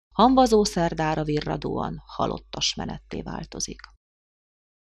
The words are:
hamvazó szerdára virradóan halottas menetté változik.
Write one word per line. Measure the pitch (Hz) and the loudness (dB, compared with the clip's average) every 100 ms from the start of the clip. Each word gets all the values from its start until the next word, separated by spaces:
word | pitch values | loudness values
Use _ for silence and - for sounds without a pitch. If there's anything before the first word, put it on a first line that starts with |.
| _ | _
hamvazó | - 226 262 254 220 | 4 6 6 6 6
szerdára | 208 - 170 165 156 156 | 4 2 0 0 -2 -2
virradóan | 156 147 156 156 - - - 165 - | -2 -2 -2 -6 -4 -4 -6 -8 -14
halottas | - 117 107 - - - | -4 -4 -4 -10 -6 -4
menetté | - - - _ - | -4 -8 -10 _ -10
változik. | - - - - - - - _ _ _ _ _ _ _ _ _ _ | -8 -10 -10 -10 -10 -12 -18 _ _ _ _ _ _ _ _ _ _